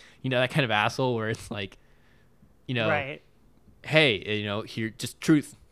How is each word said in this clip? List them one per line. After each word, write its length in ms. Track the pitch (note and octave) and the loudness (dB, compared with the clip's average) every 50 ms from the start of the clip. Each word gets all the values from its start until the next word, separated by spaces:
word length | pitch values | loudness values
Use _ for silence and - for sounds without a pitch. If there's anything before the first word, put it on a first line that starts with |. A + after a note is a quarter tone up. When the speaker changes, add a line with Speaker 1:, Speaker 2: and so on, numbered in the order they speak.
| - - - - | -20 -20 -14 -10
Speaker 1:
you 80 | - C3 | -6 -2
know, 100 | B2+ B2 | 0 0
that 120 | B2+ B2 | 0 0
kind 120 | - D#3+ C#3 | 0 0 0
of 40 | A2+ | 2
asshole 440 | A2 G#2 G#2 A#2+ - - C3 B2+ B2 | 2 2 2 2 0 0 -2 -2 -2
where 140 | A2+ A2 A2 | -2 -2 -4
it's 200 | A2 - - - | -6 -6 -8 -10
like, 280 | A2+ G#2 G2+ G2 - - _ _ _ _ _ _ - _ _ _ _ _ - - _ _ _ | -10 -8 -10 -10 -12 -16 _ _ _ _ _ _ -20 _ _ _ _ _ -20 -20 _ _ _
you 80 | - B2+ | -6 -2
know, 120 | A#2+ A2+ A2 | 0 0 2
Speaker 2:
Right. 320 | - D3 C#3 C3+ D3+ - - _ _ _ _ _ _ _ _ - - _ - | 0 0 -2 -6 -10 -16 -18 _ _ _ _ _ _ _ _ -20 -20 _ -4
Speaker 1:
"Hey, 540 | - - D#3 D#3+ C#3 G#2+ F2+ - - G#2+ G#2 | 2 4 6 6 6 4 2 0 -2 -2 -2
you 60 | G#2 | -2
know, 160 | G#2+ G2+ G#2+ | -2 -4 -4
here, 280 | A#2 - - A#2 A2+ A2+ G#2+ | -6 -6 -6 -6 -6 -6 -6
just 220 | - - A#2 - - | -6 -8 -8 -8 -2
truth, 360 | - - D#3+ D3 B2 - - - - - | 2 4 4 4 2 0 -8 -20 -20 -12